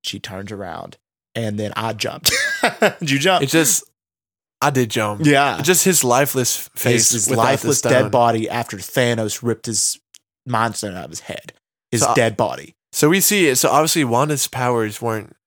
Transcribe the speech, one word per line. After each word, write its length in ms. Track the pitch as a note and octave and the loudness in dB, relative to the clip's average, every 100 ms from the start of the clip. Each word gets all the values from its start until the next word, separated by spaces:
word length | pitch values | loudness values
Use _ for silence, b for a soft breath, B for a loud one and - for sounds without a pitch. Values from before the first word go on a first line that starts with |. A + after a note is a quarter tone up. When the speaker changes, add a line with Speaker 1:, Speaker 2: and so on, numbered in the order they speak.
Speaker 1:
She 160 | - G2+ | -10 -12
turns 320 | - F#2+ G2+ | -12 -12 -12
around, 460 | G2+ F#2 E2 - - _ _ _ A2+ | -12 -10 -12 -14 -20 _ _ _ -6
and 220 | A2 G#2 | -6 -4
then 120 | G#2+ - | -6 -6
I 180 | A2+ | -6
jumped. 380 | A2 - C3+ - - - - | -6 -8 -4 -2 -2 -2 -2
<laughs> 380 | A#3+ - G3 - | -2 0 -2 0
Did 120 | D3+ | -2
you 80 | C#3 | 0
jump? 240 | E3+ F3+ | 2 2
Speaker 2:
It 60 | C3+ | 2
just, 340 | E3 D#3 - - _ _ _ _ _ _ _ | 2 2 0 -4 _ _ _ _ _ _ _
I 100 | C#3 | 0
did 180 | C3 A#2+ | 2 0
jump. 360 | A2+ G#2+ G#2 D#3 | 0 -2 0 4
Speaker 1:
Yeah. 360 | C#3 C#3+ G#2+ | 4 4 0
Speaker 2:
Just 240 | - F3+ F#3+ | 2 2 4
his 180 | D#3+ | 2
lifeless 680 | B2+ B2 C#3 C3 A#2+ - - - | 4 4 2 0 -2 -4 -8 -4
face 360 | B2+ A#2+ A2 | 0 2 2
Speaker 1:
His, 140 | A#2 - | 0 0
his 40 | |
Speaker 2:
without 140 | A#2+ | 2
the 40 | A#2+ | 2
Speaker 1:
lifeless 260 | - - C#3+ | 2 0 0
Speaker 2:
stone. 120 | B2 | 2
Speaker 1:
dead 200 | B2+ B2+ | 2 4
body 380 | B2 A#2 A2+ A2 | 4 4 2 -2
after 260 | A#2 A#2+ G2 | -4 -6 -10
Thanos 640 | - - A#2+ A#2 A2 - | -4 0 0 0 -4 -4
ripped 260 | A#2 A2 - | -4 -4 -4
his 320 | G#2+ - - _ - _ _ - | -4 -4 -6 _ -20 _ _ -4
mind 300 | A2+ A#2 G#2+ | -2 -2 -4
stone 200 | G#2 F#2 | -10 -10
out 100 | D2 | -14
of 60 | |
his 100 | - | -14
head. 320 | - - - _ _ _ _ | -12 -14 -14 _ _ _ _
His 100 | A#2 | 0
Speaker 2:
So, 120 | A#2 | 2
Speaker 1:
dead 220 | A#2 A2+ G#2+ | 4 2 0
body. 380 | G#2 C2 D2 _ _ | -4 -4 -14 _ _
Speaker 2:
so 160 | - D3+ | 0 2
we 140 | F#3+ | 4
see 260 | - G#3 D#3+ | 2 2 2
it. 80 | B2+ | 2
So 140 | D3+ | 2
obviously 340 | C3+ D#3 E3+ | 4 2 0
Wanda's 440 | C3 A#2 D3+ C#3+ - | 2 2 0 -2 -4
powers 540 | C3 B2 A#2+ G#2+ G#2 | -2 -2 0 -2 -4
weren't 340 | A#2 A2 F#2+ _ | -6 -6 -8 _